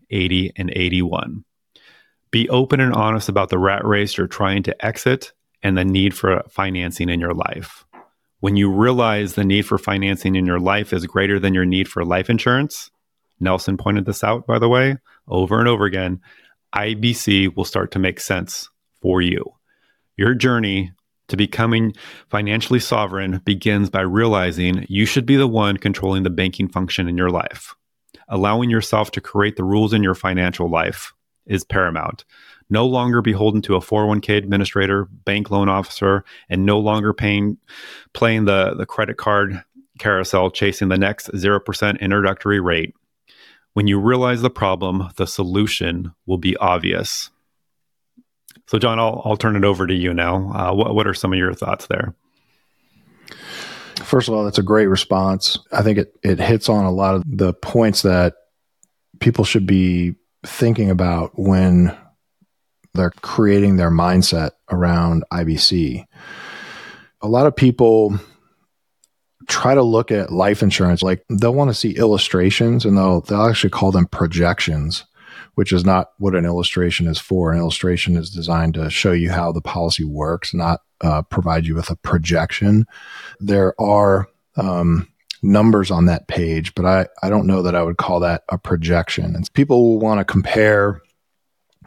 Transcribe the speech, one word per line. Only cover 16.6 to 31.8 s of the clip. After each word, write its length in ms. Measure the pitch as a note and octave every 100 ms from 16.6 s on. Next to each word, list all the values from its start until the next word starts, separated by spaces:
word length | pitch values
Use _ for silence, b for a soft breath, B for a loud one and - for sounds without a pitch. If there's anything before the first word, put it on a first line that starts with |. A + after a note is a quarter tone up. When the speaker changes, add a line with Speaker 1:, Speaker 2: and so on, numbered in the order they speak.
| _
Speaker 1:
I 220 | G2+ G#2
B 180 | G#2+ A#2+
C 360 | A2+ - G2 F#2+
will 160 | E2
start 260 | F2+ G2 F#2+
to 60 | G2
make 220 | F#2 F2+
sense 480 | - F#2 F#2 - - _ _ _
for 180 | F#2 F#2
you. 240 | F2 F2+ - - _ _ _ _ _ -
Your 180 | G2+
journey 580 | B2 C3 A#2+ G#2+ G2 F#2+ F2+ _ _ -
to 80 | G2
becoming 560 | G#2 - A2+ A2+ A2+ B B B -
financially 500 | G#2 G#2 A2 - B2
sovereign 640 | - A2+ G#2 F#2+ F#2+ F2+
begins 460 | - G2 G#2+ G#2 G2+
by 100 | F#2+
realizing 840 | F#2+ G2 A#2 G#2 F2+ E2 F2+ F#2 -
you 160 | G2
should 220 | A2 C#3 B2
be 100 | C#3
the 100 | C3+
one 300 | A2+ G#2 G2+
controlling 460 | G#2 G2 F#2+ F#2+
the 80 | F#2
banking 380 | E2+ F#2 - F#2+
function 380 | F#2 F#2 - F2
in 120 | F2
your 120 | F2+
life. 440 | F2 - - - - _ _ _ b -
Allowing 420 | G2+ G2+ A2+ A#2+
yourself 400 | A2+ - A2 G#2+
to 100 | -
create 360 | - G#2 G#2 G#2
the 80 |
rules 280 | F#2 G2+ G#2+
in 100 | A2
your 120 | G2
financial 560 | F2+ F#2+ F#2 F2+ E2+ F2
life 420 | E2 F2 - - - _ _
is 200 | - G2
paramount. 600 | - G2